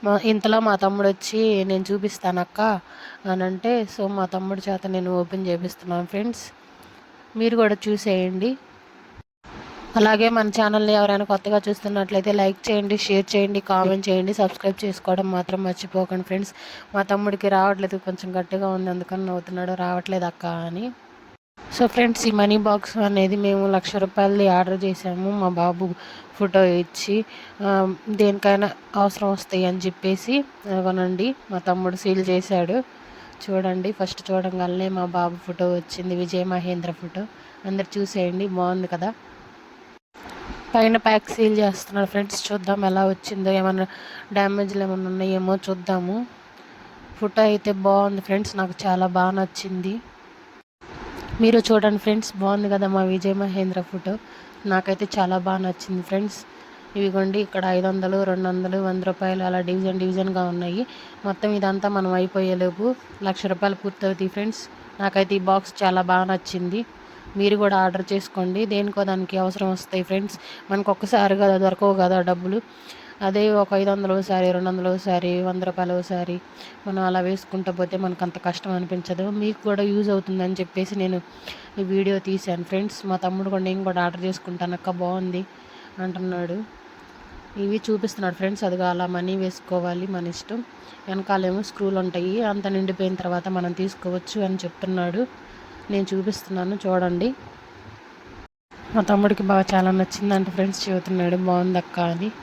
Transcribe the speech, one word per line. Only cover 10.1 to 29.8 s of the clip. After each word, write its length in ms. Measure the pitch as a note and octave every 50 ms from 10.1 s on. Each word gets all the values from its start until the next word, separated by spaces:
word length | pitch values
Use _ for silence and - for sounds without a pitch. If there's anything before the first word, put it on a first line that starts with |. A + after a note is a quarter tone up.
| A3 G#3 A3 A3+
మన 200 | A3+ A#3 A3 G#3+
ఛానల్ని 440 | G3+ A3+ A3 G#3+ G#3 G#3+ G#3+ G#3+ G#3+
ఎవరైనా 320 | G#3 G#3 G3+ G3+ G3 G#3
కొత్తగా 360 | G3 G#3 F#3+ - G3+ G#3+ G#3 G3 G#3
చూస్తున్నట్లయితే 640 | G#3 - - G#3 G3+ G3+ G3 F#3 G#3 G3 F#3 G#3 G3+
లైక్ 380 | G#3 G3 F#3+ G3 - - -
చేయండి, 260 | A3 G#3 G3+ G3+ G#3
షేర్ 400 | G#3 - - G3+ G3 G3 - -
చేయండి, 240 | G#3 G3 G3 G3+ G3
కామెంట్ 480 | G3 - G3 F#3 F#3 F#3 F#3+ G3 F#3+ G3+
చేయండి, 240 | F#3 F#3 F#3 F#3+ G#3
సబ్స్క్రైబ్ 520 | G#3 G#3 F#3 - - - G3 G3 - -
చేసుకోవడం 460 | G3+ F#3+ - - - F#3 F#3 F#3+ F#3+
మాత్రం 340 | F#3+ F3+ F3+ - F#3+ F#3+ G3
మర్చిపోకండి 600 | F#3 F3+ - - F#3 - F#3 F#3 F3+ F#3 F#3 F#3
ఫ్రెండ్స్. 300 | - F#3+ F#3+ G3 G3 - - - - - - - - -
మా 80 | G3+ G3
తమ్ముడికి 460 | G3 G3+ G3+ G3+ G#3 G3+ G3 - G3+
రావట్లేదు, 480 | G3 F#3+ F#3+ G3 G3+ F#3+ G3 F#3 G3
కొంచెం 440 | F#3+ - F#3+ F#3 F#3 - F#3+ F3+ F#3
గట్టిగా 280 | F3+ - - F#3+ G3 F#3+
ఉంది, 220 | F#3 F#3 F#3 F#3
అందుకని 360 | F3+ F3+ F3+ - F#3 F#3 F#3+
నవ్వుతున్నాడు, 460 | F#3+ F3+ F3+ F3 - F3+ F3+ F3+ F3+ F#3
"రావట్లేదు 520 | F3+ F3+ F3+ F3+ F3+ F3 - F#3+ F#3 F3
అక్క" 220 | F3 E3+ - -
అని. 460 | E3+ E3+ E3+ E3 E3+ E3+ F3 A3 B3 A#3+ - - - - - - - - - _ _ _ - - - - -
So 80 | B3
ఫ్రెండ్స్, 400 | A#3 - - A#3+ A#3 A#3 - -
ఈ 40 | A#3
మనీ 260 | G#3 G#3 G3+ G#3 G#3
బాక్స్ 400 | G#3+ G#3 A3 G#3 G#3 - - -
అనేది 400 | A3+ G#3+ G3+ G3+ G3 F#3+ F#3+ G3
మేము 300 | G3+ G3+ G3+ G3 G3 G3
లక్ష 300 | G3 G3 F#3 F#3 - -
రూపాయలది 520 | G3+ F#3+ F#3+ - - G3+ G3 G3+ G3+ G3+ F#3+
ఆర్డర్ 360 | F3+ F3+ F#3 F3+ F#3+ F#3+ F#3+
చేసాము 460 | G3 F#3 - - F#3+ F3+ F3+ F#3 F#3+
మా 180 | G3+ G#3 G3 F3+
బాబు 460 | F3+ E3+ E3+ F3 F3 F3 F#3+ F#3 F3 - - - - - - - -
ఫోటో 300 | - G#3 G3 F3+ G3 F#3+
ఇచ్చి. 600 | F3+ F3 F3 F3 - - - - - G3+ G#3+ A3 - - - - - - - G3+
ఆ, 320 | G3 G3 F#3+ F#3+ F#3+ F#3+ D#3+ - A3+
దేనికైనా 600 | G#3+ G3 G#3 G3+ G3 G3+ - G#3 G3+ G3 G3+ G#3 - - - - -
అవసరం 340 | G3+ G3+ G3+ F#3+ - G#3 G3
వస్తాయి 340 | G3 F#3+ - - - F#3 F#3
అని 140 | F3+ F3+
చెప్పేసి, 680 | F#3